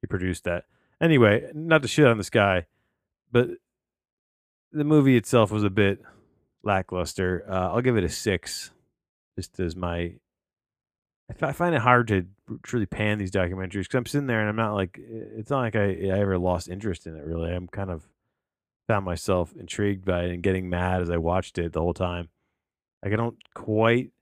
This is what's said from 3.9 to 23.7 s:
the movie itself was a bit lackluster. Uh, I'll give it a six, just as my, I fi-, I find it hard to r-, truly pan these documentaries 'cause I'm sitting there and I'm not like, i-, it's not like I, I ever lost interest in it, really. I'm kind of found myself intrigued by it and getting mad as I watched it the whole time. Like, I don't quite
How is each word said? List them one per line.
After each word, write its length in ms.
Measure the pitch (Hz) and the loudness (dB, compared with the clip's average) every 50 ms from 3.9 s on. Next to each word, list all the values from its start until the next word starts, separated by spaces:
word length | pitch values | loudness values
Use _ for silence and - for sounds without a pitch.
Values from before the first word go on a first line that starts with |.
| _ _ _ _ _ _ _ _ _ _ _ _ _ _ _ _ | _ _ _ _ _ _ _ _ _ _ _ _ _ _ _ _
the 120 | - 151 147 | -4 -4 0
movie 320 | 147 156 151 139 135 131 | 4 6 6 8 8 6
itself 360 | 120 107 - - 120 110 101 | 6 4 4 4 4 4 4
was 120 | 107 107 104 | 2 0 0
a 60 | 101 | 0
bit 320 | 95 104 104 98 101 - - - - _ _ _ _ _ _ _ _ _ _ | 2 4 2 2 2 0 -6 -20 -20 _ _ _ _ _ _ _ _ _ _
lackluster. 800 | 101 101 95 95 - - 90 87 82 - - 98 90 92 85 - - | -2 -2 -2 -2 -4 -4 -4 -4 -4 -4 -2 -2 -2 -2 -2 -4 -4
Uh, 260 | 95 92 92 92 82 | -4 -2 -2 0 -2
I'll 80 | 117 | 0
give 160 | 123 131 123 113 | 0 2 2 2
it 60 | - | 0
a 60 | 107 | -2
six, 600 | - - - 110 95 90 - - - - - - _ _ _ _ _ _ _ _ _ _ _ _ _ | -4 -4 -2 -2 -2 -2 -4 -8 -12 -12 -14 -16 _ _ _ _ _ _ _ _ _ _ _ _ _
just 240 | - 92 - _ - | -14 -14 -14 _ -6
as 160 | 95 87 82 | -6 -6 -4
my, 380 | 90 90 87 85 87 87 85 - - _ _ _ _ _ _ _ _ _ _ _ _ _ _ _ _ _ _ _ _ _ _ | -6 -6 -6 -4 -4 -6 -6 -8 -14 _ _ _ _ _ _ _ _ _ _ _ _ _ _ _ _ _ _ _ _ _ _
I 40 | - | -10
fi-, 160 | - - 143 | -6 -4 -4
I 20 | |
find 240 | 135 - 175 175 170 | -2 -2 -2 0 0
it 60 | 139 | 0
hard 260 | 110 123 123 123 120 110 | 2 2 2 2 2 2
to 180 | 107 95 90 92 98 _ _ - | 0 -2 -2 -4 _ _ _ -16
r-, 80 | 110 - _ | -16 -16 _
truly 240 | - - 123 107 92 | -6 -4 -4 -4 -4
pan 320 | - - 107 107 104 107 | -4 -4 -2 -2 -2 -2
these 120 | 101 92 | -4 -4
documentaries 560 | 95 101 92 87 92 95 95 92 92 101 92 - | -2 -2 -2 -2 -4 -6 -8 -6 -6 -6 -6 -2
'cause 120 | - 131 | -4 -4
I'm 60 | 123 - | -4 -2
sitting 200 | - 143 143 131 | -4 -4 -2 0
there 120 | 120 113 | 0 0
and 100 | 107 107 | 0 0
I'm 60 | 107 | 0
not 180 | 110 113 107 107 | -2 -2 -2 0
like, 240 | 101 95 90 _ - | -2 -2 -4 _ -16
i-, 380 | - 117 113 113 101 101 110 110 | -18 -16 -14 -14 -14 -14 -12 -14
it's 140 | 107 - | -6 -4
not 80 | 143 135 | -4 -2
like 160 | 127 113 101 | -2 -2 0
I, 140 | 113 101 101 | 0 0 0
I 300 | 92 85 92 98 92 98 | 0 -2 -2 -2 0 0
ever 180 | 104 98 95 90 | 0 0 0 0
lost 300 | 87 90 90 90 - - | 0 0 0 -2 -4 -8
interest 380 | 90 98 104 110 87 - - | -12 -8 -6 -6 -8 -8 -10
in 100 | 85 80 | -16 -16
it, 80 | 78 73 | -12 -10
really. 280 | 78 82 82 82 85 | -8 -6 -4 -4 -4
I'm 160 | 87 90 92 87 | -4 -6 -8 -8
kind 240 | - - 98 95 | -10 -8 -8 -8
of 160 | 87 82 - _ _ _ _ _ _ _ _ _ _ _ _ _ _ _ _ _ | -8 -10 -12 _ _ _ _ _ _ _ _ _ _ _ _ _ _ _ _ _
found 180 | 113 101 98 | -2 -2 0
myself 480 | 92 87 85 - - 95 90 87 80 - - | -4 -6 -6 -2 0 0 0 0 -2 -6 -18
intrigued 460 | - - - - 104 101 101 95 92 | -16 -14 -6 -4 -2 -2 -2 -4 -2
by 180 | 95 90 87 87 | -2 -2 -2 -2
it 80 | 90 | -4
and 100 | 87 87 | -6 -2
getting 280 | 85 98 95 92 92 90 | 0 0 0 0 -2 -4
mad 320 | 90 87 90 92 92 92 | -2 -2 0 0 0 0
as 80 | 90 85 | 0 0
I 80 | 85 85 | -2 -2
watched 400 | 80 82 85 95 92 - _ - | 0 0 0 -2 -2 -4 _ -4
it 160 | 85 85 80 | -4 -4 -2
the 80 | 80 | -2
whole 120 | 80 87 82 | -2 -2 -2
time. 360 | - 92 90 87 87 85 85 _ _ _ _ _ _ _ _ _ _ _ _ _ _ - | -2 -4 -4 -4 -6 -10 -12 _ _ _ _ _ _ _ _ _ _ _ _ _ _ -6
Like, 100 | 98 104 | -4 -2
I 40 | 110 | -2
don't 200 | 117 117 117 _ _ _ _ | -2 -4 -6 _ _ _ _
quite 580 | - - - | -16 -6 -2